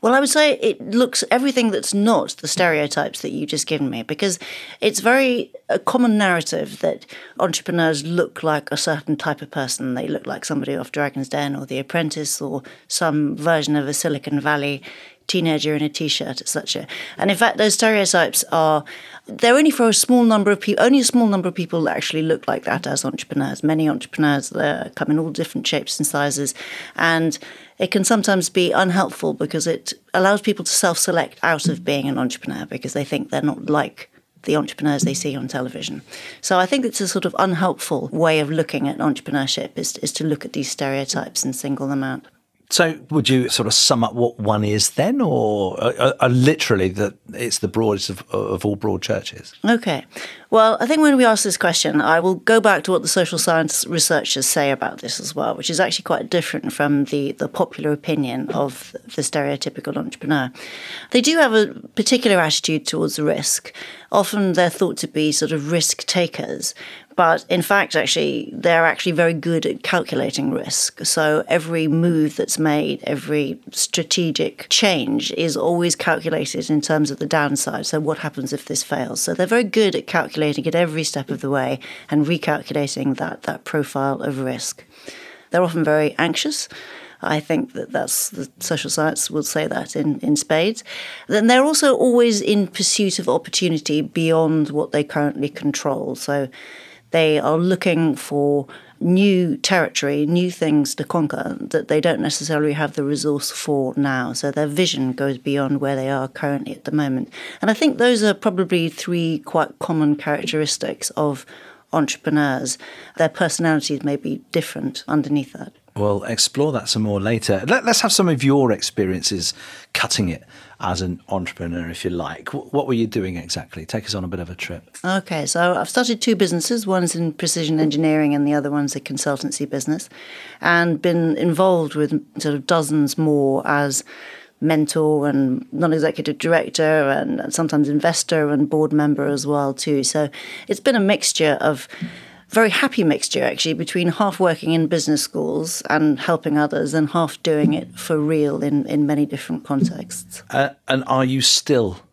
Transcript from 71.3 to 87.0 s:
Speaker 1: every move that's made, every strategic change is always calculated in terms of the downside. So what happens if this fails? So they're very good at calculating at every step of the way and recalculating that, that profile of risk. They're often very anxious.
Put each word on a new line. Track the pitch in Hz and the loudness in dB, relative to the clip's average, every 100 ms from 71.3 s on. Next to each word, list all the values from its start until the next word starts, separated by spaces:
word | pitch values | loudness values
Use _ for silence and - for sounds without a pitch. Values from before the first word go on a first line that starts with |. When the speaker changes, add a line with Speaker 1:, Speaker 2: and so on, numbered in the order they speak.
| 151 - | 0 2
Speaker 1:
every | 175 160 165 160 | 0 0 -2 2
move | 160 170 160 151 - | 4 4 4 0 0
that's | - - | -4 0
made, | 156 147 151 143 | 0 2 0 -4
every | - 143 - 151 139 - - | -4 -6 -2 -2 -2 -6 -10
strategic | - - - 165 - 165 147 156 - - | -6 -2 -2 -2 0 0 0 -2 -4 -2
change | - 208 170 120 113 - | 2 2 2 0 -2 -2
is | - 165 143 | -2 -2 0
always | 170 170 175 170 | 0 2 0 0
calculated | - 160 165 160 147 - - | 0 0 -2 -4 -4 -6 0
in | 151 | 0
terms | - 156 151 | 2 2 0
of | 139 | -2
the | 151 | -2
downside. | 160 143 139 - - - | 0 0 -2 -4 -6 -4
So | 156 | -2
what | 151 156 | -2 -4
happens | 123 - 127 | -6 -6 -6
if | 139 - | -6 -6
this | - | -6
fails? | - 143 120 - | -4 -4 -4 -4
So | - | -4
they're | 170 185 | -2 2
very | 226 214 | 2 2
good | 214 208 - | 2 2 2
at | - | -2
calculating | 175 - - 151 143 160 | -2 -2 -2 0 2 2
at | 165 | 2
every | 175 156 | 0 0
step | 156 143 135 | -4 -4 -6
of | 135 | -6
the | 135 | -2
way | 139 131 135 - - - | 0 0 -4 -8 -18 -2
and | 147 147 | 2 2
recalculating | 170 - 147 - 151 139 - 135 131 | 0 0 -4 -2 -4 -2 -2 -2 -2
that, | 156 - | -4 -6
that | - 104 - | -8 -8 -4
profile | 156 143 139 139 135 | -4 -2 -2 -2 -2
of | - 135 | -4 -4
risk. | 131 127 - - - - - - - - _ | -4 -4 -8 -10 -18 -20 -20 -18 -20 -20 _
They're | 170 | 0
often | 180 165 | 0 0
very | 156 151 151 - | 2 2 2 2
anxious. | 170 - 302 302 - - - - | 0 0 -4 -6 -8 -14 -18 -18